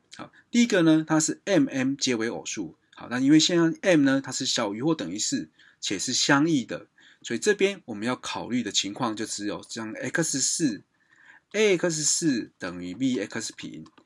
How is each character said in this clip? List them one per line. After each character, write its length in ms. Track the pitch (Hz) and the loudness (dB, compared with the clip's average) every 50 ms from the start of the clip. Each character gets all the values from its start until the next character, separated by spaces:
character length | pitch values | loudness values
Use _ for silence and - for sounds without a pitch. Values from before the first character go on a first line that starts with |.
| _ _ - | _ _ -18
好， 160 | - - - _ - _ _ | -18 -18 -18 _ -20 _ _
第 100 | - 240 | 2 2
一 60 | 233 233 | 4 4
个 140 | 208 185 | 4 4
呢， 220 | 165 160 156 160 156 | 6 6 6 4 4
它 140 | - 160 156 | 2 2 2
是 220 | 156 - 185 - - | 2 0 -2 -4 -2
M 240 | 196 202 160 139 131 | 2 2 4 2 2
M 260 | 135 135 127 135 139 | 0 -2 -2 -2 -2
皆 200 | - - 131 123 | -2 0 0 0
为 140 | 110 110 117 | 0 -2 -2
偶 180 | 98 78 - | -4 -6 -8
数。 300 | - - 113 90 76 - _ _ _ - | -10 -8 -8 -8 -10 -12 _ _ _ -20
好， 140 | - - - | -16 -10 -6
那 80 | 117 127 | -2 2
因 140 | 135 139 | 6 6
为 80 | 156 156 | 8 8
现 180 | 151 - 180 170 | 6 6 4 4
在 180 | 165 165 156 - | 2 2 0 0
M 200 | - 196 175 151 | 2 4 6 6
呢， 180 | 139 135 135 139 135 | 6 4 4 2 -2
它 60 | 135 | -4
是 160 | 127 - 131 | -6 -6 -4
小 260 | 123 - 131 113 101 | -2 -2 -2 -2 -2
于 100 | 101 110 | -2 -2
或 120 | 135 165 160 | -2 -2 -2
等 160 | - 98 82 | -2 -4 -6
于 80 | 90 - | -6 -6
四， 300 | - - 143 113 78 - _ _ _ _ _ - | -4 -4 -4 -4 -6 -8 _ _ _ _ _ -10
且 180 | - - 104 90 | -8 -6 -6 -4
是 140 | - - | -4 -4
相 360 | 120 - - - 147 139 151 170 | -2 0 2 4 4 4 4 4
异 160 | 160 131 110 | 2 0 -2
的， 220 | - 85 - - _ _ _ - - _ _ | -4 -8 -10 -12 _ _ _ -20 -20 _ _
所 120 | - - 120 | -10 -8 -6
以 60 | 113 | -2
这 140 | - 208 202 | 0 0 2
边 280 | 202 196 196 202 - - | 2 2 0 0 -4 -12
我 80 | - 113 | -12 -10
们 120 | 101 107 | -8 -4
要 80 | 123 127 | -4 -6
考 340 | - - - - 98 87 92 | -6 -6 -8 -8 -8 -6 -4
虑 140 | 120 123 | -4 -4
的 80 | 107 101 | -4 -2
情 240 | 95 - - 98 101 | -2 -2 -2 -4 -4
况 220 | 110 135 113 107 | -4 -4 -4 -4
就 100 | 104 110 | -4 -6
只 200 | 104 - - 101 | -8 -8 -6 -6
有 140 | 104 90 87 - - | -6 -6 -8 -10 -12
将 240 | - 113 113 110 110 | -12 -10 -10 -10 -10
X 460 | - 131 131 - 170 160 - - 135 | -10 -8 -4 -2 -2 -2 0 -2 -2
四 420 | 120 - - - 165 135 101 87 - _ _ _ _ _ _ _ _ - - _ _ _ | -2 -2 -2 0 0 -2 -2 -4 -10 _ _ _ _ _ _ _ _ -20 -20 _ _ _
，A 260 | - 202 220 208 190 | -2 2 2 2 2
X 280 | 165 - 180 160 156 147 | 2 0 -2 -2 0 0
四 480 | - - - 170 156 127 107 90 - _ - | 0 0 0 0 0 0 0 -2 -8 _ -12
等 200 | - 90 87 87 | -10 -10 -8 -8
于 140 | 87 90 90 | -8 -8 -6
B 240 | 110 131 131 123 104 | -2 -2 -2 0 -2
X 340 | 101 - - - - - - | -4 -4 -6 -8 -8 -10 -12
平。 280 | - - - - 156 156 - _ _ _ | -12 -14 -14 -14 -14 -18 -18 _ _ _